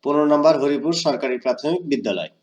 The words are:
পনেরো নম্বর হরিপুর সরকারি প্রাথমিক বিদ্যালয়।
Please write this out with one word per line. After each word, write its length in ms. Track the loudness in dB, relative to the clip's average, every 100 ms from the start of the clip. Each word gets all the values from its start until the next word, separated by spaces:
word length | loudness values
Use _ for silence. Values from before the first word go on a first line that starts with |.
পনেরো 240 | -2 2 4
নম্বর 340 | 4 4 4
হরিপুর 320 | 0 0 -2
সরকারি 460 | -2 -2 -2 -2 -2
প্রাথমিক 500 | -2 -2 -2 -4 -2
বিদ্যালয়। 400 | -2 -2 -6 -8 _